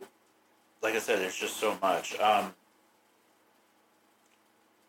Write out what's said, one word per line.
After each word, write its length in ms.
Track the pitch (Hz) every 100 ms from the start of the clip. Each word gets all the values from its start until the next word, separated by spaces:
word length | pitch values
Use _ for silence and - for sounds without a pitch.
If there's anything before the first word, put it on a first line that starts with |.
| - _ _ _ _ _ _ _
like 140 | 110 113
I 40 |
said, 200 | 104 107
there's 160 | 92 90
just 220 | 107 -
so 200 | 110 98
much. 400 | 95 85 - -
Um, 360 | 104 104 95 - _ _ _ _ _ _ _ _ _ _ _ _ _ _ _ _ _ _ _ _ _ _